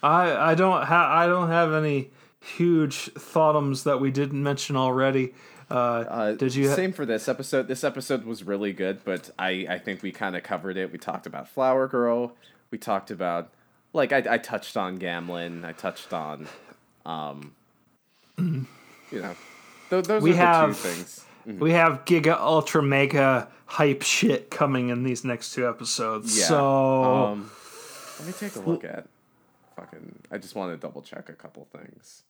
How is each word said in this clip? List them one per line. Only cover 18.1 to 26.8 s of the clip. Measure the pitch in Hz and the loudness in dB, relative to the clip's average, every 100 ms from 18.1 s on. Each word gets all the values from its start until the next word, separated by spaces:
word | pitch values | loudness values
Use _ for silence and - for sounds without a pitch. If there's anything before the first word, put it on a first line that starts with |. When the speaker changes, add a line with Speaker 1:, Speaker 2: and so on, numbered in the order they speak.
| _ _ - | _ _ -6
Speaker 1:
Mm. | 180 156 135 - - - - | -2 -2 -6 -14 -20 -20 -12
Speaker 2:
you | 110 | -10
know, | 90 87 - - - - - | -10 -12 -18 -20 -20 -20 -2
th-, | 185 175 | -2 2
those | 214 | 2
Speaker 1:
We | 160 | 4
Speaker 2:
are | |
the | 175 | 6
Speaker 1:
have, | 175 165 151 | 6 6 4
Speaker 2:
two | - 92 | 2 -4
things. | 85 90 - - - - | -6 -10 -18 -20 -20 -14
Mm-hmm. | 101 | -2
Speaker 1:
we | 151 | 4
have | 170 165 143 - | 6 6 4 2
Giga | 170 151 165 | 4 4 2
Ultra | 120 160 151 160 | 4 2 2 2
Mega | 139 139 139 143 135 131 - - - | 4 4 4 4 4 4 0 -16 -12
hype | - 151 139 | 2 2 2
shit | - - 233 135 - | 0 2 2 2 -2
coming | - 147 131 123 | -2 0 2 0
in | 123 | -2
these | 127 120 | -2 -2
next | 131 117 - | -4 -6 -6
two | - 123 | -4 -4
episodes. | 117 117 - 113 110 110 110 | -4 -6 -4 -2 -4 -2 0
Speaker 2:
Yeah. | 165 | 2
Speaker 1:
So | 151 139 135 | 4 4 4